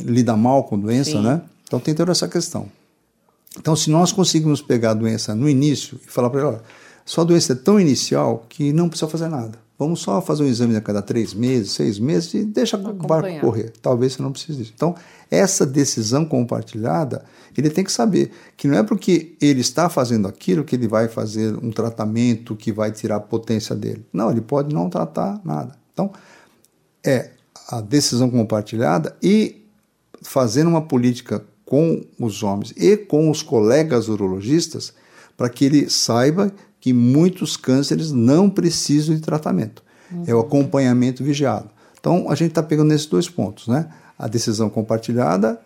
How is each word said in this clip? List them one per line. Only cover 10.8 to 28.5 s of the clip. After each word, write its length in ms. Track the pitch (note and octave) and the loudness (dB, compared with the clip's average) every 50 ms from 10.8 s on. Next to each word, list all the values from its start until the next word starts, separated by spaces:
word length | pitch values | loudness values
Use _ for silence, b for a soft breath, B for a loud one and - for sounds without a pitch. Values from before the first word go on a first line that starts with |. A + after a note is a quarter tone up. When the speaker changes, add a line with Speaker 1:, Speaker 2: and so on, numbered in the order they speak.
Speaker 1:
cada 220 | G#2+ G#2 G2+ G2+ | 0 -2 -4 -4
três 320 | G2+ - - A#2 G#2+ F2+ F#2 | -4 -2 -2 -2 -2 -2 -4
meses, 380 | G2+ A#2+ B2+ C3 A#2+ G2 G2 | -2 -2 0 0 0 0 -2
seis 260 | - - C#3+ C3 G2+ G2 | -4 -2 -2 -2 -2 -2
meses 340 | A#2 D3 F3 E3+ E3 - - | -2 0 0 0 -2 -2 -4
e 100 | G#3 G#3 | -4 -4
deixa 320 | G#3+ - - B3 A3 - G#3 | -2 0 0 0 0 -2 -4
o 20 | |
barco 240 | F#3+ A3+ G3+ F#3 D3+ | -6 -8 -8 -6 -2
Speaker 2:
Acompanhar. 360 | D3+ D#3+ D#3+ G3 F#3+ E3+ D3 | 0 0 0 0 -2 -4 -2
Speaker 1:
correr." 300 | - B2 G#2+ A2 G2 - - - | -2 -2 0 -2 -6 -8 -12 -6
Talvez 320 | - C3+ B2+ A#2 B2+ C3+ C3 | -2 -2 0 2 0 -2 -2
você 80 | - | -4
não 100 | C3+ C#3 | -6 -8
precise 260 | C3+ - - D#3+ D3+ C3 | -8 -10 -10 -10 -10 -10
disso. 140 | G#2+ - - | -10 -12 -4
Então, 200 | - D3 F3 F3 B B B B B B B | -2 -2 -2 -2 B B B B B B B
essa 360 | D#3 F3+ G3 F3 - - F#3 | 2 2 2 2 2 0 0
decisão 580 | C#3 C3 C3+ C#3 C3 - A#2+ G#2+ G#2+ B2+ D3 D#3+ | 2 2 2 0 0 0 -4 -2 0 0 0 0
compartilhada, 1000 | D#3 C#3+ B2+ A#2+ A#2 A#2 A#2 A2+ - - G#2+ A2 C3+ E3 E3+ D#3 A#2+ - - B B B B B B B - | 0 0 0 0 0 -2 -6 -6 -8 -10 -6 -4 -2 -2 -2 -2 -4 -6 -10 B B B B B B B -2
ele 100 | C#3+ D3+ | -2 0
tem 160 | D3+ F#3 G3 | 0 0 -2
que 80 | - | -2
saber 380 | - - A#3 A3 E3+ C#2+ - - B B B B B | -2 0 0 2 2 2 0 0 B B B B B
que 100 | - - | -4 -2
não 120 | C#3 C#3+ G3 | 0 2 2
é 40 | |
porque 520 | G#3+ G#3 A#3 G3 - G3+ F3 - - - - _ | 2 0 -2 -2 2 2 2 2 0 -4 -4 _
ele 220 | D3 D3 C#3 B2+ | 2 4 4 4
está 300 | A#2+ - - D#3 E3+ E3+ | 0 0 0 0 0 0
fazendo 360 | - C#3+ B2+ A#2+ A#2+ G#2+ G2 G2 | 0 0 0 2 2 0 0 -2
aquilo 360 | - - - F3+ F3+ D#3+ C#3 | -4 -6 -2 0 0 0 0
que 100 | - C3 | -2 -2
ele 120 | B2 A#2+ G2+ | -2 0 0
vai 200 | A2 A2 A#2 A2+ | 2 2 0 0
fazer 460 | - A2+ A2 G#2+ G#2 G#2+ A2 A2 G#2+ A2+ | -2 -6 -6 -6 -4 -4 -2 -2 -4 -4
um 80 | - A#2 | -6 -6
tratamento 840 | A2 - A2 A#2 A2+ - A2 G#2+ G#2+ A#2 B2 B2 A2+ A2 - - A2 | -4 -4 -4 -4 -4 -4 -4 -2 0 2 2 2 0 0 -4 -10 -12
que 160 | G#2+ - A2+ | -6 -6 -6
vai 180 | G2 G#2+ G#2+ G#2+ | -4 -2 -2 -4
tirar 260 | G#2+ - - G#2+ G#2 | -4 -6 -4 -4 -4
a 40 | G2+ | -4
potência 540 | - - A2+ A2+ - - A2+ G#2+ - - B2 | -4 -4 -6 -6 -2 -2 -4 -4 -2 -4 -6
dele. 300 | G#2 A2 A2 A2 A2 - - | -6 -6 -8 -8 -10 -12 -8
Não, 180 | - E3+ A3+ G#3 | -6 -2 -2 0
ele 100 | C3 A2+ | 0 -2
pode 340 | A2+ - C#3+ C#3+ D3 D3+ D3 | -2 -2 -2 -2 -2 -2 -2
não 140 | D#3+ F3 F#3 | -2 -4 -4
tratar 500 | F3 E3+ E3+ D#3+ - - F3 G3 G#3 G#3 F#3 | -4 -4 -6 -4 -4 -4 -4 -4 -6 -8 -8
nada. 300 | D#3 D3+ D3+ C3+ B2 - _ _ _ | -6 -6 -6 -8 -10 -14 _ _ _
Então, 180 | _ - F#3 G3 B B B B B B B B B B B _ _ _ _ _ _ _ - | _ -6 -6 -6 B B B B B B B B B B B _ _ _ _ _ _ _ -2
é 260 | C#3 C3+ A#2+ - - - _ _ _ _ - - - | 0 0 0 -2 -6 -14 _ _ _ _ -20 -14 -10
a 140 | B2+ A2+ | -8 -8
decisão 480 | G#2 G#2 C#3+ D3 C#3 - B2 A#2+ B2+ B2 | -4 0 0 0 2 2 2 2 2 2
compartilhada 840 | B2 A#2+ G#2+ G#2+ | 2 0 0 2